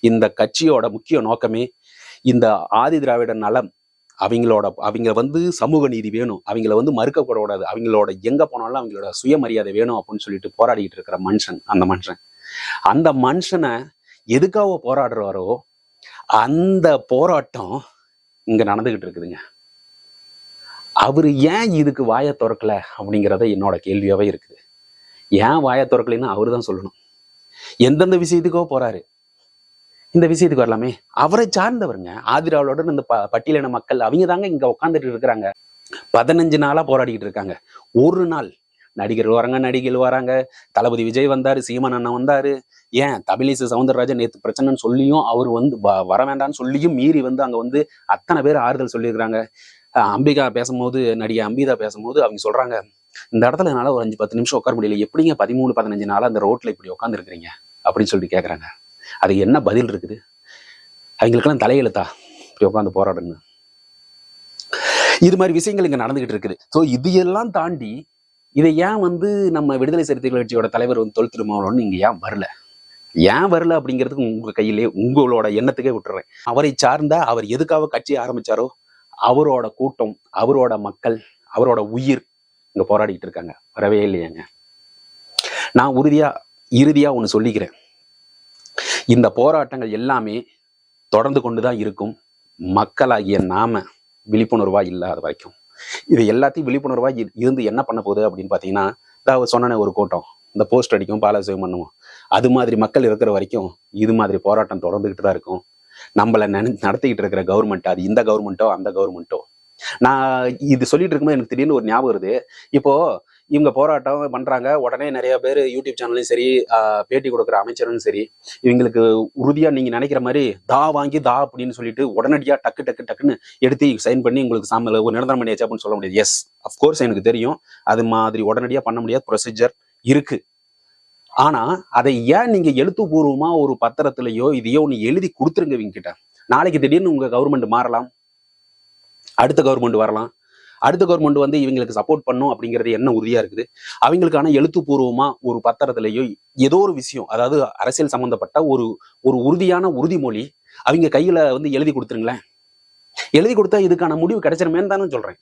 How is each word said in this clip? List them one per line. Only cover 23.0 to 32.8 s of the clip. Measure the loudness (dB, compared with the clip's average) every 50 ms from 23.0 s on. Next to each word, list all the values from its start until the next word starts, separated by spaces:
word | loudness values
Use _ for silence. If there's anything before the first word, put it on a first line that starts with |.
| -8 -2 0 0 2 2 2 2 2
என்னோட | 0 0 0 0 -2 -2 -2 -2
கேள்வியாவே | -2 -2 0 2 2 2 2 2
இருக்குது. | 0 0 -4 _ _ -20 _ _ _ _ _ _ _ _ _ _ _ _ _ _ _ 2
ஏன் | 4 4 4 4 2
வாயை | 2 2 2 2 2
திறக்கலைன்னு | 2 2 0 2 0 -2 -2 -2 -2 0
அவரு | 0 0 0
தான் | 0 -2 -4 -4
சொல்லணும். | -6 -8 -8 -12 _ _ _ _ _ _ _ _ _ _ _ _ _ -20 -20 -20 0 2
எந்தெந்த | 4 4 4 4 4 4 4
விஷயத்துக்கோ | 2 2 2 0 2 2 2 0 -2 -2
போறாரு, | -2 -2 -4 -4 -4 -6 -8 -14 _ _ _ _ _ _ _ _ _ _ _ _ _ _ _ _ _ _ _ _ _ _
இந்த | 2 4
விஷயத்துக்கு | 4 4 2 2 2 4 2 2
வரலாமே. | 2 0 -2 -4 -6 -8 -10 _ _ -2
அவரை | 0 0 2 4 2 0 0
சார்ந்தவருங்க, | 0 -2 -2 0 -2 -4 -4 -6 -6 -8 -10 -12 -14 -8 -4
ஆதிராவளோட | 0 0 0 0 2 0 0 0 0 -2 -2